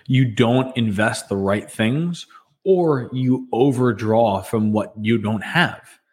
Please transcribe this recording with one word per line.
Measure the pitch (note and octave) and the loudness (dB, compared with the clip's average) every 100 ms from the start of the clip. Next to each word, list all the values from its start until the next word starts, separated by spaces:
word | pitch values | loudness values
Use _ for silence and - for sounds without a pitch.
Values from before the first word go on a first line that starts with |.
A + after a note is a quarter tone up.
| - | 0
you | C3 B2 | 2 2
don't | G#2 A#2 B2+ C3 B2 | 2 2 2 0 -2
invest | A2 G2 A2 A2 - | -2 0 0 -2 -6
the | G2 | -2
right | G2 G#2 - | 0 -2 -4
things | - A2 C#3+ F3 E3+ - - _ _ | -2 -2 0 -4 -6 -12 -20 _ _
or | F#3+ F3+ E3 C#3 - | 0 2 2 0 -4
you | C3 B2+ C3 - | -2 0 0 0
overdraw | A2 C#3 B2 B2 G2+ A2 A2+ A2+ F#2+ | 2 2 2 0 0 0 2 2 0
from | - A2+ G#2+ | -2 0 0
what | G#2+ - G#2+ | 0 -2 -4
you | G#2+ A#2 | -2 0
don't | G#2 A2 | 0 -4
have. | - E3 C3+ - - _ _ | -2 -2 -2 -4 -20 _ _